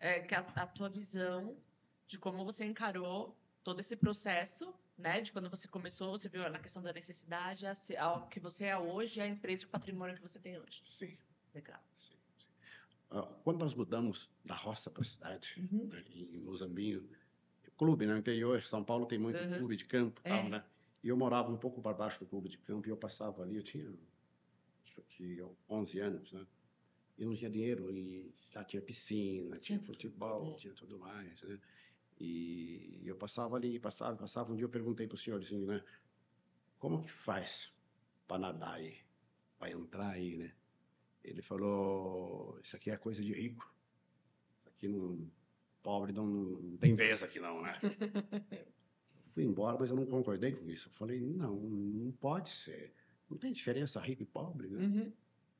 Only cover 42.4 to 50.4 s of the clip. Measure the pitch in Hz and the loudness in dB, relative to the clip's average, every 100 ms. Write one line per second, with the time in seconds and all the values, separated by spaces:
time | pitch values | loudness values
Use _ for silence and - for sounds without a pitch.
42.4 | 98 - - 98 - 104 113 101 104 98 | -6 -10 -10 -6 -2 -2 0 0 0 0
43.4 | 117 117 - - _ _ _ _ _ _ | -2 -4 -12 -18 _ _ _ _ _ _
44.4 | _ _ - - 101 101 92 85 82 - | _ _ -20 -6 -2 0 -2 -4 -6 -12
45.4 | _ _ _ _ - 101 98 98 107 101 | _ _ _ _ 0 0 2 0 2 2
46.4 | 95 87 87 87 117 110 110 107 92 - | 0 -2 -6 8 10 10 8 6 2 -4
47.4 | 87 82 87 87 202 - 208 208 196 208 | -4 -2 -2 0 0 0 -2 -2 -2 -4
48.4 | - 196 - - _ _ _ - - - | -6 -10 -12 -20 _ _ _ -20 -6 2
49.4 | 135 92 107 123 131 127 131 131 123 98 | 4 4 4 4 4 2 4 2 2 4